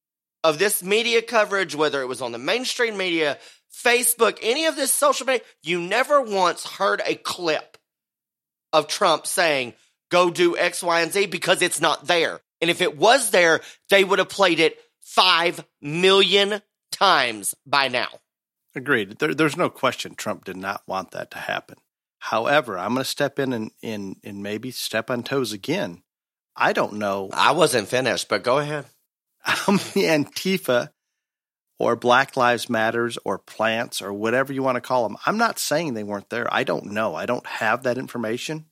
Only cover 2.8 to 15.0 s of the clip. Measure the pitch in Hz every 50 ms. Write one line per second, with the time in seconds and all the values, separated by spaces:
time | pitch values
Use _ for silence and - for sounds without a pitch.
2.8 | 240 226 214 190 185 180 170 165 151 147 131 - - - - _ _ _ - -
3.8 | - 240 240 247 247 - - - 226 202 190 - - 214 254 311 320 320 277 294
4.8 | 269 262 - - 311 294 262 - 254 262 262 226 - - _ _ - 156 175 175
5.8 | 170 180 202 240 262 285 294 285 254 214 202 190 180 170 151 - - - - -
6.8 | 196 202 202 196 - 143 160 - - - - - 175 160 151 - - - - -
7.8 | _ _ _ _ _ _ _ _ _ _ _ _ _ _ _ _ _ _ - 156
8.8 | 151 - - - 208 175 156 151 - - - 190 175 160 147 135 123 117 - _
9.8 | _ _ _ _ _ - 180 175 180 175 160 151 175 175 - - 175 170 170 -
10.8 | 190 175 170 170 165 160 160 202 202 180 175 160 - 165 170 160 180 165 - -
11.8 | 165 156 143 - 147 156 175 170 151 113 85 - _ _ _ - 165 170 165 143
12.8 | 180 156 147 139 170 220 254 277 247 - - 185 175 165 160 - - - - _
13.8 | _ - 196 196 196 185 196 185 185 185 - - 196 180 165 147 160 151 - -
14.8 | - _ _ _